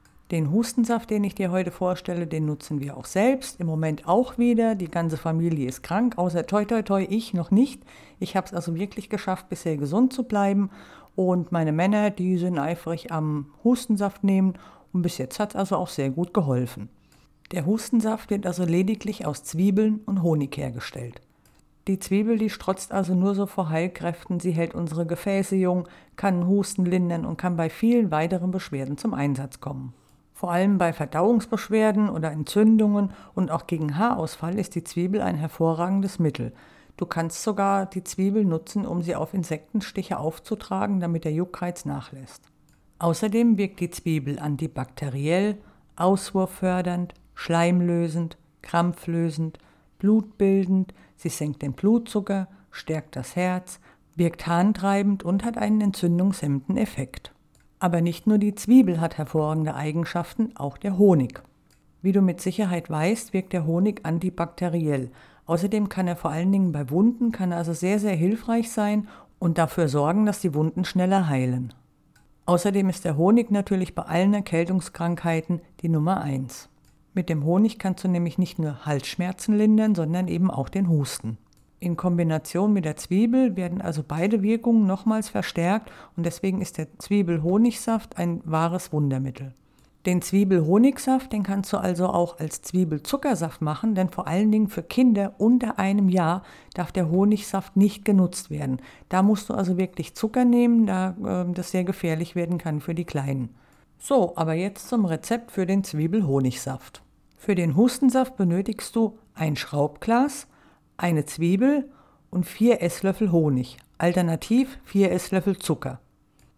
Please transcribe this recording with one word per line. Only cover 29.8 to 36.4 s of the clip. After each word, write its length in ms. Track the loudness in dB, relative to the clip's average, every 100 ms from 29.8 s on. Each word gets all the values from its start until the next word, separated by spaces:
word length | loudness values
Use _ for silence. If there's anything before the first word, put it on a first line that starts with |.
| -12 -16 _ _ _
Vor 180 | -8 -2
allem 260 | 2 4 4
bei 160 | 2
Verdauungsbeschwerden 1160 | 0 -4 0 2 2 0 -6 0 2 2 2 0
oder 220 | 0 -4
Entzündungen 800 | -4 -2 4 6 6 6 2 0 -4 -10 -4
und 160 | -2
auch 160 | -2 -2
gegen 300 | -2 -2 0
Haarausfall 600 | 0 0 -4 -6 -6 -4
ist 160 | -4
die 120 | -6 -6
Zwiebel 340 | -4 -2 0
ein 160 | -2 -2
hervorragendes 840 | -4 0 0 0 0 0 0 0
Mittel. 360 | -2 0